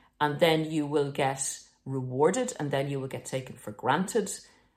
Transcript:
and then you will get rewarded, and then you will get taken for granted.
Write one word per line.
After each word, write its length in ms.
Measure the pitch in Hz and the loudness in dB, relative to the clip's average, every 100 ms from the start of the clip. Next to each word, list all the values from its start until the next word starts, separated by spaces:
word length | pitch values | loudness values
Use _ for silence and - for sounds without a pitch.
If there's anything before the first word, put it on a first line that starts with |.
| _ - | _ -2
and 200 | 147 143 | 0 4
then 300 | 170 160 156 | 4 4 2
you 160 | 160 147 | -2 2
will 240 | 151 143 | 2 2
get 480 | 143 139 135 - - - _ - | 0 0 0 -6 -8 -14 _ -6
rewarded, 680 | 135 127 127 151 240 240 - | -6 -2 4 4 4 -2 -4
and 120 | 143 | -2
then 200 | 135 143 | -2 -2
you 100 | 139 | -4
will 80 | 135 | -6
get 160 | - | -8
taken 320 | - 131 127 - | -6 -8 -8 -12
for 140 | - | -14
granted. 600 | 107 120 147 190 226 196 - - _ _ | -4 0 2 2 0 0 -4 -14 _ _